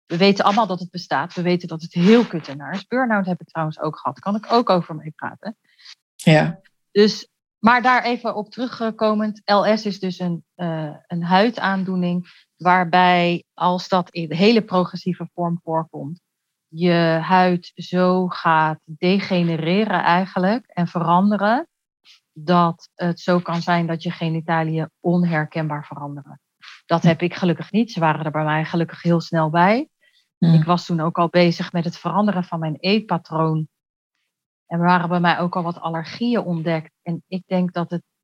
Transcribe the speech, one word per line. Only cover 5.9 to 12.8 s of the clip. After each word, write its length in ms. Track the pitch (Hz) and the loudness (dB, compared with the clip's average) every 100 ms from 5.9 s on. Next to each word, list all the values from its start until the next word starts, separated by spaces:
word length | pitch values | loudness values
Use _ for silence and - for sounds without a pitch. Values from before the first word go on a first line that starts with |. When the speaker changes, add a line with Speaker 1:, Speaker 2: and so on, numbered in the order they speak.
| - _ | -20 _
Speaker 2:
Ja. 460 | - - 156 156 - _ _ _ | -2 4 4 4 -4 _ _ _
Speaker 1:
Dus, 380 | 202 208 208 - _ _ _ | 2 4 2 -12 _ _ _
maar 240 | 220 247 | 2 4
daar 220 | 247 247 | 4 2
even 300 | 240 240 233 | 0 -4 -4
op 160 | 202 208 | -8 -8
terugkomend. 920 | - 247 - 226 220 214 214 214 208 | -8 -8 -6 -6 -2 0 0 -2 -4
L 320 | - 202 190 214 | 0 2 4 2
S 80 | 214 | 0
is 140 | 190 | -6
dus 180 | 185 175 | -6 -4
een, 260 | 180 165 - | -4 -6 -10
eh, 400 | - 175 160 151 - - | -8 -6 -6 -8 -12 -10
een 160 | 170 | -6
huidaandoening 1200 | 170 185 233 226 190 196 185 185 175 180 175 - _ - | 2 4 4 0 -2 -2 -2 -2 -2 -2 -6 -16 _ -4
waarbij, 880 | 175 180 | 2 2